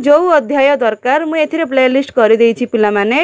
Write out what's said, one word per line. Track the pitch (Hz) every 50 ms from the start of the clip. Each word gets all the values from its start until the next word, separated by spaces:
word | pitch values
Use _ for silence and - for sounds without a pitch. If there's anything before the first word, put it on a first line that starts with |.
| 240 285
ଯୋଉ | 285 320 359 359
ଅଧ୍ୟାୟ | 330 294 226 214 285 277 269 277 285 269
ଦରକାର, | 247 220 220 - - 247 269 311 330
ମୁଁ | 311 320 320
ଏଥିରେ | 302 302 - 320 330 247
ପ୍ଲେଲିଷ୍ଟ | 269 262 262 254 254 269 277 - -
କରିଦେଇଛି | 254 226 220 220 214 233 233 226 - 247 -
ପିଲାମାନେ। | - 220 214 208 208 202 202 214 247 294